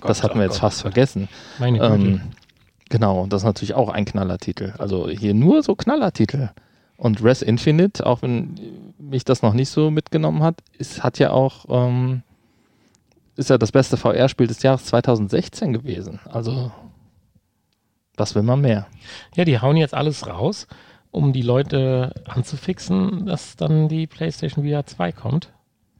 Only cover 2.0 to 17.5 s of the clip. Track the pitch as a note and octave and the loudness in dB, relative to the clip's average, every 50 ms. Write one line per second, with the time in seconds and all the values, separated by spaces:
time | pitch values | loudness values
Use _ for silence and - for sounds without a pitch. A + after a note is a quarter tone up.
2 | G2 F#2+ F#2+ F#2 F2+ - - - _ _ _ _ _ _ _ _ _ - - A2+ | 4 4 2 0 -2 -8 -14 -16 _ _ _ _ _ _ _ _ _ -2 0 2
3 | A2 G2+ F#2+ F#2 F2+ G2 G2+ G2 F#2 A2+ G2 - - G2+ - C3 B2 G#2 - - | 2 2 2 0 0 0 -2 0 0 0 0 -2 -4 -4 0 0 0 0 0 -2
4 | G#2 - - G#2+ G2 F#2 F#2 F#2 - - - - G2+ G2 G#2 - - G2 G2 F#2 | -4 -2 -2 -2 -2 -2 -4 -6 -6 -8 -8 -6 -8 -10 -8 -8 -6 -4 -4 -2
5 | E2 - - G#2+ G2+ G#2 G2+ G#2+ B2 E3+ C#4 D#4 D4 - - - - - C#4+ D#4 | -4 -4 -6 -4 -2 0 2 4 6 6 6 4 4 0 -2 -2 0 -2 0 0
6 | B3 F#3+ - - A2 G#2 - C#3 C3+ G#2 - _ _ _ _ _ _ _ _ - | 0 -2 0 0 0 0 0 -2 -4 -6 -8 _ _ _ _ _ _ _ _ -4
7 | - A#2+ G#2+ G2+ G#2+ A#2 C3 - - - A2+ A#2+ - D#3+ D3+ D#3+ F3+ G#3 - - | -2 0 0 2 4 2 2 2 2 0 0 2 2 2 4 4 4 2 2 0
8 | - - B2 A#2+ - B2+ B2 A#2 - - - G2+ G#2 A2+ - - G#2+ - - - | 0 0 0 0 0 -2 -2 -2 -4 -6 -10 -14 -14 -16 -16 -18 -20 -20 -20 -20
9 | D3 C#3+ C3+ C3 - - C3 - - A2+ G#2 B2 C3+ - - - D3+ D#3 D3+ D#3 | -12 -6 -6 -4 0 0 0 2 2 2 2 2 0 0 0 0 0 2 2 -2
10 | - - - D#3+ D#3 D#3 D#3+ D#3 D#3 E3 E3+ - - _ _ - C3 - - - | -2 -2 -2 0 0 0 0 2 2 0 0 -2 -8 _ _ -12 -12 -12 -8 -4
11 | - B2+ - - C#3+ - - C3 C3 C3 - - - - B2+ B2 B2 B2 B2 B2 | -4 -2 0 2 2 2 4 2 2 2 0 -6 -6 -2 0 0 2 2 0 0
12 | B2+ B2+ C3 B2+ B2 _ _ _ _ _ _ _ _ _ _ _ _ _ _ _ | 0 -2 -2 -4 -8 _ _ _ _ _ _ _ _ _ _ _ _ _ _ _
13 | _ _ _ _ _ _ _ - C3+ - C3+ - - G#2+ - D3 B2+ - - - | _ _ _ _ _ _ _ -4 0 2 2 4 4 4 4 2 2 2 0 0
14 | - A#2+ G#2 D#2+ B2 C3+ - - B2 A2+ A2+ - - C3 C3+ B2 - - - A#2 | 2 2 2 2 2 2 2 2 0 0 0 0 2 2 2 2 0 0 0 0
15 | A#2+ - A#2+ A2 G#2+ F#2+ - - F#3 - - - A#3 E3 A#2+ A2+ B2+ C#3 G#2+ F2 | 2 2 2 2 0 0 0 -2 -2 -2 -6 -6 -4 -2 -2 -4 -4 -6 -8 -8
16 | F#2 - - G2 - - - A#2 A2+ A#2 B2+ C3 B2 A#2+ - - - - - _ | -10 -12 -14 -16 -14 -10 -8 -8 -6 -4 -4 -4 -6 -6 -10 -14 -20 -20 -20 _
17 | _ _ _ _ _ _ _ _ _ _ | _ _ _ _ _ _ _ _ _ _